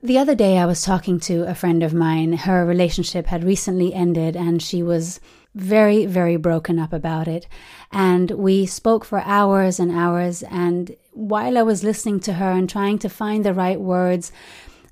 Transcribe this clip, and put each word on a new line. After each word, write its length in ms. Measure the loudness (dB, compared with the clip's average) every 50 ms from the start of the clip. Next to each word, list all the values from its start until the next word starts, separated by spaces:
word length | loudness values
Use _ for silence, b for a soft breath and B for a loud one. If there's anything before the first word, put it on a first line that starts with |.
| -2
The 160 | 2 2 2
other 160 | 4 2 2
day, 240 | 2 4 4 4 4
I 80 | 4
was 160 | 2 0 -2 -2
talking 360 | -2 -2 -2 0 -2 -2 -2
to 280 | -2 -2 -2 -2 -2 -2
a 60 | -6
friend 280 | -4 -2 0 2 2 2
of 120 | 2 2
mine. 400 | 2 2 2 2 0 0 0 -2
Her 300 | -2 0 0 2 2 2
relationship 640 | 2 2 2 2 2 0 -2 -4 -4 -4 -4 -4
had 160 | -2 -2 -2 0
recently 500 | 0 0 0 0 -2 0 0 0 0 0
ended, 440 | 0 0 0 2 0 0 -2 -2
and 260 | -2 -2 0 0 -2 -2
she 200 | -4 -4 -4 -2
was 380 | 0 0 -2 -2 -4 -8 -14 b b b b b b b
very, 520 | -10 -4 0 4 4 4 6 4 4 2
very 300 | 2 0 0 2 2 0
broken 420 | 0 0 0 0 0 0 -2 -2 -2
up 140 | -2 -4 -6
about 340 | -6 -4 -4 -4 -4 -4
it. 220 | -4 -6 -8 -8 B B B B B B B B B
And 400 | -4 0 2 2 4 2 2 0
we 360 | -2 -2 2 2 2 2 2
spoke 380 | 0 -4 -2 _ 2 2 2 0
for 140 | -2 -4 -4
hours 600 | -2 0 2 2 4 4 4 4 2 2 2 0
and 100 | 0 0
hours, 540 | 0 0 0 0 0 0 0 -2 -4 -6 -10
and 500 | -8 -4 -2 0 0 0 -2 -4 -6 -10 _ _ _ _
while 440 | -10 -6 -2 -2 -2 0 0 2
I 60 | 2 2
was 200 | 2 2 0 0
listening 380 | -2 -2 -2 -2 -2 -2 -2
to 140 | -2 -4 -4
her 180 | -2 -2 0 0
and 160 | 0 0 0
trying 300 | -2 -2 -2 0 -2 -2
to 80 | -4 -6
find 340 | -8 -6 -6 -4 -2 0 0
the 120 | 0 0
right 260 | 0 0 0 -2 -2
words, 500 | -2 -2 0 0 2 2 0 -2 -4 -8 B B B B B B B B B B B B